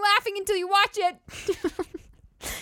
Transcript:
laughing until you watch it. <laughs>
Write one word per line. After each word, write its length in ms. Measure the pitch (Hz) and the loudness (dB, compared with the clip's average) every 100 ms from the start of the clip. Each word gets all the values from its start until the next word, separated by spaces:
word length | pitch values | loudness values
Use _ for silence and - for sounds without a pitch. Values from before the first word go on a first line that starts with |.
laughing 320 | 403 415 466 403 | 2 2 2 -6
until 200 | 381 381 | -2 -2
you 100 | 359 | 2
watch 300 | 403 415 415 | 4 4 2
it. 200 | 359 - - - - - 349 - - | 0 -2 -16 -10 -6 -4 -4 -6 -8
<laughs> 60 | - - - - - - - | -10 -18 -20 -20 -14 -12 -10